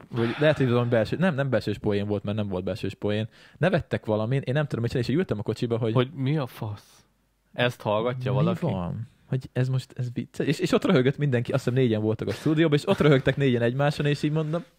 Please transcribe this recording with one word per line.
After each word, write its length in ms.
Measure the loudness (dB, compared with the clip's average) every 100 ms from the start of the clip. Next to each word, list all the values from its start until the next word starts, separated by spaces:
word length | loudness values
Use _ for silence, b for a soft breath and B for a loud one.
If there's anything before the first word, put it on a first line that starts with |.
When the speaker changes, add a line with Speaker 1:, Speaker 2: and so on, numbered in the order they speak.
| -8
Speaker 1:
vagy 180 | -2 -2 2
lehet, 180 | 2 4
hogy 120 | 2
valami 200 | 2 2
belső-, 280 | 2 2 0
nem, 180 | 0
nem 160 | 0 0
belsős 280 | 0 0 -2
poén 280 | 0 0 0
volt, 160 | -2
mert 140 | -2 -4
nem 120 | -4
volt 160 | -4
belsős 300 | -4 -4 -6
poén. 340 | -4 -2 -2 -4 B B -2
Nevettek 480 | 0 0 -2 -4 0
valamin, 340 | -2 0 -2
én 100 | -2
nem 120 | -2 -2
tudom, 140 | -4
mit 100 | -2
csinálni, 180 | -2 -2
és 60 |
így 60 | -2
ültem 180 | -2 -4
a 40 |
kocsiba, 360 | -4 -4 -2 0
hogy 140 | 0
Speaker 2:
Hogy 180 | 2 0
mi 220 | -2 -2 -2
a 100 | -4
fasz? 580 | -8 -10 -10 -16 -20 _ _ _ _ _
Ezt 280 | -2 -2 0
hallgatja 480 | -2 0 0 -2 -2
Speaker 1:
Mi 40 | 2
Speaker 2:
valaki? 280 | 2 0
Speaker 1:
van? 440 | -2 -2 -4 -6 -10 _ _
Hogy 160 | -6 -4
ez 160 | -4 -2
most, 240 | -2 -4 -8
ez 100 | -6
vicces. 320 | -6 -6 -4 -2
És, 120 | 0
és 140 | 0
ott 120 | 2
röhögött 320 | 4 4 2 0
mindenki, 340 | 0 0 0
azt 120 | -2
hiszem, 140 | 0 2
négyen 240 | 2 2
voltak 260 | 0 0 -4
a 40 |
stúdióban, 460 | -2 0 2 4 2
és 80 | 2
ott 100 | 4
röhögtek 360 | 6 6 4 2
négyen 260 | 2 2
egymáson, 440 | 2 2 0 0 -2
és 160 | 0
így 100 | 0
mondom 320 | -2 -2 -6 -8